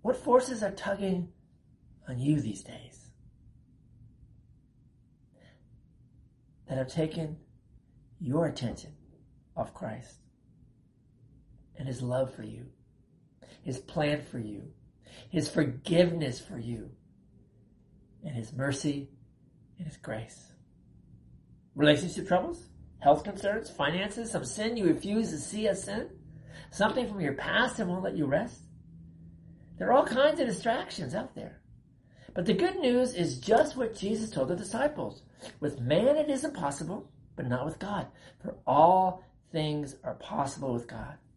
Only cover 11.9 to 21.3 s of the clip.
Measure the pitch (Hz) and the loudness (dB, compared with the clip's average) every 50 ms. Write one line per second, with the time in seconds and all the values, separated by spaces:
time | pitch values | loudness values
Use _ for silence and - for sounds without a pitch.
11.9 | 123 117 127 123 123 131 135 127 - - 110 107 110 113 123 131 - _ - _ | -6 -6 -4 -2 0 0 0 -2 -4 -12 -12 -12 -12 -14 -16 -18 -20 _ -20 _
12.9 | _ _ - _ _ _ _ _ _ _ - - - - - - 131 - - - | _ _ -20 _ _ _ _ _ _ _ -20 -20 -20 -12 -8 -8 -8 -6 -8 -6
13.9 | - 170 151 147 147 147 - - - 123 110 107 104 - - - - - - - | -2 0 0 0 0 -2 -4 -8 -8 -8 -8 -8 -8 -12 -14 -16 -18 -20 -20 -20
14.9 | _ _ - - - - - - - 165 147 - - 170 151 127 120 - - - | _ _ -20 -20 -20 -20 -16 -4 -2 -2 -2 2 2 2 2 2 0 -6 -2 2
15.9 | 170 170 180 175 170 165 151 131 120 - - - - 123 117 120 117 107 101 - | 6 6 6 6 4 0 -2 -2 -4 -6 -10 -12 -12 -10 -8 -8 -8 -8 -8 -12
16.9 | - - _ - - _ _ - - - - _ _ - - _ - _ - _ | -16 -20 _ -20 -20 _ _ -20 -20 -20 -20 _ _ -20 -20 _ -20 _ -20 _
17.9 | - - - _ - - - - 135 117 107 - - 123 135 139 135 - - 151 | -20 -20 -20 _ -20 -14 -12 -8 -8 -8 -8 -8 -6 -4 -2 -2 -2 -2 -2 -2
18.9 | 139 143 139 - - - - - _ _ - - _ - - - - - 175 151 | -2 -2 -6 -10 -16 -20 -20 -20 _ _ -20 -20 _ -20 -20 -20 -14 -12 -12 -12
19.9 | - - - - 113 110 113 - - - - - - - - _ _ - - - | -12 -12 -10 -8 -8 -8 -8 -12 -16 -20 -20 -20 -20 -20 -20 _ _ -20 -20 -20
20.9 | - - - - - - - - | -20 -20 -20 -20 -20 -20 -20 -20